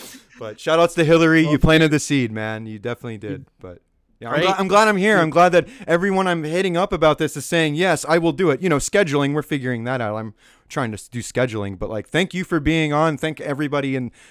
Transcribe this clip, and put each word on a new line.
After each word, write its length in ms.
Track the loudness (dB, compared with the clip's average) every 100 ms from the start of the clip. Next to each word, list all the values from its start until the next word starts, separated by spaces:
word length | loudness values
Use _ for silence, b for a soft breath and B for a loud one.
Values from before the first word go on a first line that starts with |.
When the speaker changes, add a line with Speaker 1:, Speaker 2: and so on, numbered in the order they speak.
| B B B -16
Speaker 1:
But 220 | -14 -8
shout 180 | 0 4
outs 160 | 4
to 100 | 2
Hillary. 380 | 4 6 6 4
Speaker 2:
Well, 100 | 4
Speaker 1:
You 60 | 4
planted 320 | 4 6 4
the 80 | 2
seed, 320 | 0 -2 -2
man. 360 | -4 -6 -8 -10
You 120 | -10
definitely 400 | -8 -8 -10 -12
did. 220 | -10 -12
Speaker 2:
Mm. 40 | -14 _
Speaker 1:
But 220 | -20 -20 _ _ _ _
yeah, 80 | -6
I'm 60 |
Speaker 2:
Right? 80 | 0
Speaker 1:
gla-, 100 | 0 0
I'm 100 | 2
glad 180 | 4 4
I'm 80 | 4
here. 200 | 2 2
Speaker 2:
Yeah. 60 |
Speaker 1:
I'm 80 | 4
glad 180 | 4 6
that 160 | 6 2 B -2
everyone 420 | 0 2 0 0
I'm 160 | -2
hitting 320 | -2 -2 0 0
up 160 | -2
about 260 | 2 2 2
this 180 | -2 -6
is 80 |
saying, 300 | -4 0 0
"Yes, 300 | 0 0 0 2
I 100 | 2
will 120 | 2
do 180 | 0 0
it." 120 | 0
You 60 | 0
know, 80 | 0
scheduling, 560 | 0 0 2 0 -2
we're 80 | -2
figuring 400 | -4 -4 -4 -4
that 160 | -4 -4
out. 140 | -4 -6
I'm 180 | -8 -14 b b _
trying 220 | -6 -6
to 20 |
s-, 140 | -6 -12
do 120 | -12
scheduling, 560 | -6 -2 -2 -2 -6 -8
but, 120 | -8
like, 160 | -8 -6
thank 260 | -4 -4
you 100 | -4
for 160 | -4 -4
being 320 | 0 0 0
on. 240 | 0 0 -2
Thank 240 | -6 -6
everybody 560 | -8 -6 -4 -4 -4 -4
in 160 | -6 b b